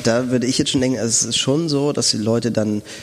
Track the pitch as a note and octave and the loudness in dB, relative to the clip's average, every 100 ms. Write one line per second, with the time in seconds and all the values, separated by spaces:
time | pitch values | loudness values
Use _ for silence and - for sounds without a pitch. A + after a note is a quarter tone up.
0 | A#2 A#2 B2+ B2 B2 C3 - C#3 B2+ B2 | 0 0 2 0 0 0 0 0 0 0
1 | A2+ A2 A2+ A#2 - C#3+ E3+ C#3+ D3 C#3 | 0 0 0 0 0 0 0 0 0 0
2 | A2+ A2 G#2+ A#2 A#2 A2 G#2+ G#2 - - | 0 0 2 2 2 0 0 0 -4 -14